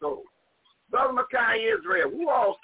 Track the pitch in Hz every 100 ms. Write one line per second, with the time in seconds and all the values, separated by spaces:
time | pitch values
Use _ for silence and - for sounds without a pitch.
0 | 147 104 - _ _ _ _ _ _ 254
1 | 262 254 254 254 226 226 226 202 175 180
2 | - 320 320 254 202 -